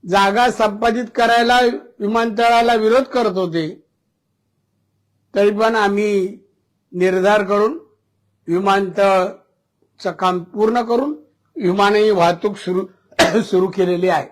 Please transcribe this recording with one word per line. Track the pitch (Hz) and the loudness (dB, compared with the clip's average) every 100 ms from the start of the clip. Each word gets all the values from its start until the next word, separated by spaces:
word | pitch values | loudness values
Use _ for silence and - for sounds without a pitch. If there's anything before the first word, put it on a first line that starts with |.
जागा | 190 196 196 202 247 | 0 0 2 2 0
संपादित | 226 220 208 233 233 240 - | 0 -2 0 -2 -2 -6 -2
करायला | 226 233 240 247 247 277 - _ | 2 2 2 2 2 -2 -12 _
विमानतळाला | 202 226 233 208 233 233 233 233 | -4 -2 -2 0 2 4 2 2
विरोध | 220 240 | 2 2
करत | 269 254 220 185 | 0 -2 -2 -2
होते, | 180 165 156 - _ _ _ _ _ _ _ _ _ _ _ _ _ _ _ 196 | -4 -4 -6 -10 _ _ _ _ _ _ _ _ _ _ _ _ _ _ _ 0
तरी | 208 | 0
पण | 208 220 226 | 2 0 2
आम्ही | 202 202 208 202 185 208 _ _ _ _ _ | 0 0 0 -2 -2 -8 _ _ _ _ _
निर्धार | 180 185 185 190 208 | -2 0 2 2 2
करून | 196 202 214 320 - _ _ _ _ _ - | 0 0 0 -4 -16 _ _ _ _ _ -6
विमानतळाचं | 170 196 196 196 190 196 190 185 233 _ _ _ _ _ _ 190 | -2 0 0 -2 0 2 2 0 -6 _ _ _ _ _ _ -10
काम | 165 185 180 | -4 -2 -2
पूर्ण | 170 208 220 240 | -6 -2 0 0
करून | 233 240 285 302 _ _ _ - | -2 -2 -2 -8 _ _ _ -6
विमानही | 196 185 202 214 214 | -2 2 2 2 2
वाहतूक | 196 170 170 208 196 | 2 2 0 -4 -6
सुरू, | - 180 190 _ _ - | -6 -6 -6 _ _ -2
<coughs> | - 202 | 0 0
सुरू | - 185 185 | 0 0 0
केलेली | 196 180 175 185 | -2 -2 0 0
आहे. | 165 135 | 0 -4